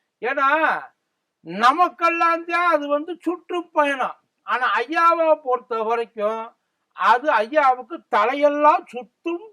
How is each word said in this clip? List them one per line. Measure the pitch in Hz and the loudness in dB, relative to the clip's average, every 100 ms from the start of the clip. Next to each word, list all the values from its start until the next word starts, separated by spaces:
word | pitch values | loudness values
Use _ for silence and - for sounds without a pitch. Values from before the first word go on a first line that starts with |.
| _ - | _ -10
ஏன்னா | 240 285 269 311 294 165 135 _ _ _ _ _ 160 | -6 0 0 2 0 -2 -8 _ _ _ _ _ -12
நமக்கெல்லாம் | 190 240 320 339 - 339 339 339 330 339 | 0 2 4 0 0 -2 2 0 -2 -2
தான் | 339 349 | -2 0
அது | 302 285 | 0 0
வந்து | 285 339 330 | -4 -4 -8
சுற்றுப்பயணம், | 311 359 - 349 339 311 285 269 196 - _ _ - | -6 -6 -6 -10 -4 -2 0 0 -6 -8 _ _ -6
ஆனா | 233 247 | -2 0
ஐயாவை | 208 262 339 339 330 320 311 | -2 -2 2 2 4 2 2
பொறுத்த | 247 247 240 226 | 0 -4 -4 -6
வரைக்கும் | 220 233 233 220 208 226 226 _ _ _ _ - | -2 -4 -4 -4 -4 -4 -10 _ _ _ _ -2
அது | 196 247 294 | 2 2 2
ஐயாவுக்கு | 233 226 302 269 254 247 320 - | 0 0 2 2 2 -4 -14 -4
தலையெல்லாம் | 214 220 285 285 294 294 359 - | 0 0 2 0 4 4 4 0
சுத்தும் | - - _ 339 339 440 | -14 -16 _ -8 -8 -10